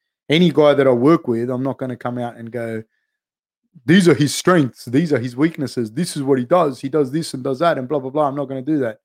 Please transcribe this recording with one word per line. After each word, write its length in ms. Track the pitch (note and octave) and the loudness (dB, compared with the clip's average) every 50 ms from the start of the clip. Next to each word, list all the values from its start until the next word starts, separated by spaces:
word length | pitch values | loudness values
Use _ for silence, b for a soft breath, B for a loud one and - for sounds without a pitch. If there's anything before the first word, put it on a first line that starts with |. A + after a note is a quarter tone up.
| _ _ _ _ _ - | _ _ _ _ _ 0
any 220 | C#3+ E3 F3+ E3+ | 2 2 2 4
guy 240 | C#3 D3 D3+ D3 C#3+ | 4 4 4 4 4
that 120 | C3+ C3+ | 4 4
I 40 | C3 | 2
work 360 | B2+ A#2+ B2 D3+ E3+ D#3+ E3 | 2 4 4 4 4 4 2
with, 220 | B2+ A2+ A#2 A#2+ B2+ | -2 -4 -2 -4 -4
I'm 140 | B2+ B2 C3 | -6 -6 -6
not 160 | C3+ C3 - | -6 -6 -8
gonna 180 | C3 B2+ B2 | -8 -10 -8
come 220 | A2+ - B2 B2 B2 | -8 -8 -8 -6 -6
out 180 | A#2+ A#2+ A2+ | -8 -8 -10
and 140 | A#2 A#2 A2+ | -12 -14 -12
go, 320 | A2+ A#2+ A#2 A2+ A2+ A2 A2 _ _ _ _ _ _ _ _ _ _ _ _ _ _ _ _ _ _ _ - | -10 -10 -8 -8 -8 -10 -10 _ _ _ _ _ _ _ _ _ _ _ _ _ _ _ _ _ _ _ 2
"These 220 | - E3+ G3+ F3 | 4 6 6 8
are 60 | E3+ D3 | 6 6
his 200 | B2 D3+ C3 - | 4 2 0 -2
strengths, 520 | - - F3 F#3 E3+ C#3 A#2 - - - | 0 2 4 4 4 2 0 -4 -10 -8
these 260 | B2 A#2+ C#3+ F3 D3+ | -2 -2 0 0 0
are 80 | C#3+ A#2+ | 0 -2
his 160 | A#2+ B2+ A#2+ | -2 -4 -4
weaknesses, 560 | B2 D3+ E3+ D#3+ - C#3 A#2 - B2+ A#2 G#2+ | -2 -2 -2 -2 -4 -8 -6 -4 -6 -6 -4
this 240 | A2 C#3+ F3+ - - | -4 -6 -6 -6 -6
is 80 | D#3 C3+ | -4 -2
what 160 | C#3 C#3 C3 | 0 0 0
he 60 | B2 | 0
does, 340 | A#2+ F3 F3+ E3+ D3 B2+ - | 2 2 2 2 0 -4 -6
he 80 | - | -6
does 240 | C#3 C#3 D#3 C#3+ B2 | -2 -2 -2 0 0
this 220 | C3+ E3 D#3 - - | -2 -6 -6 -6 -8
and 100 | C3+ B2 | -8 -6
does 160 | C#3 C3+ B2+ | -6 -4 -2
that 180 | E3 E3+ D3+ | 0 0 0
and 120 | C#3 B2+ B2 | -2 -4 -4
blah, 100 | D3+ C#3+ | -6 -6
blah, 120 | B2+ C3 | -6 -4
blah." 160 | C3 D3+ D3+ | -2 -2 -2
I'm 80 | C#3 C3+ | -2 -2
not 100 | D3 C#3 | -6 -8
gonna 160 | C3 C3+ C3 | -8 -8 -8
do 160 | B2+ D3 D#3 C#3+ | -4 -2 -2 -2
that 220 | C3 A2+ G#2+ - | -2 -4 -6 -10